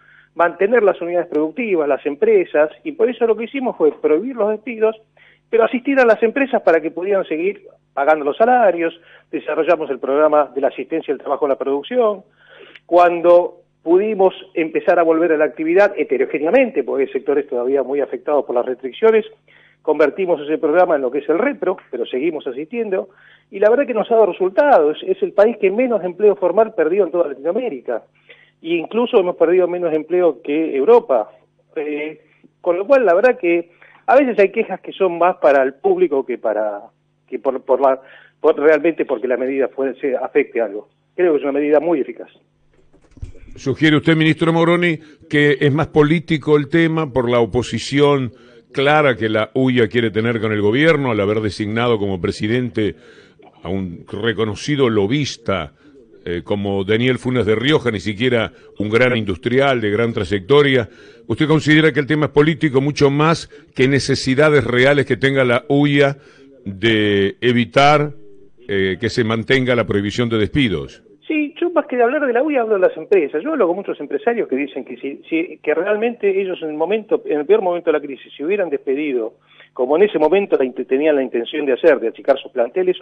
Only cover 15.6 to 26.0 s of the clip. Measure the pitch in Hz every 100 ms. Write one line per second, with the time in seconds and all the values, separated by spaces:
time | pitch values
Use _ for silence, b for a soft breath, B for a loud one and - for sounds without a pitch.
15.6 | 160 180 202 196 147 127 127 151 156 247
16.6 | 254 147 120 139 131 135 117 143 139 123
17.6 | 123 139 123 143 127 123 - 143 - 123
18.6 | 123 123 - - 220 220 214 - _ b
19.6 | b b - 151 147 143 180 151 147 151
20.6 | 156 165 180 147 127 135 - 160 262 233
21.6 | 180 185 - 120 113 127 160 151 139 123
22.6 | 156 233 220 185 208 b b b b 196
23.6 | 208 247 262 220 185 226 202 - 190 190
24.6 | 294 214 151 156 185 190 185 185 214 233
25.6 | 190 208 262 214